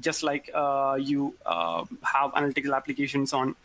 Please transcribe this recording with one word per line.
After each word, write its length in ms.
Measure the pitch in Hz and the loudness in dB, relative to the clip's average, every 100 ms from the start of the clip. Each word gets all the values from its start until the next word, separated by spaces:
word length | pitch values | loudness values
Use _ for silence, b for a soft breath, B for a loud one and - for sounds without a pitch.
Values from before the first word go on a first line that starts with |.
just 220 | 160 151 | -2 0
like, 280 | 151 143 - | 0 -2 -2
uh, 420 | 156 143 139 135 135 | -2 0 2 2 0
you, 360 | 139 143 139 - | 0 0 0 -4
uh, 400 | - 85 85 85 - 151 | -4 -2 0 -2 -4 -6
have 300 | - 139 139 | 0 2 2
analytical 400 | - 143 139 143 | 2 0 0 0
applications 580 | 135 - 135 139 139 135 | -2 -2 -2 0 0 0
on 240 | 135 131 - | 2 0 -2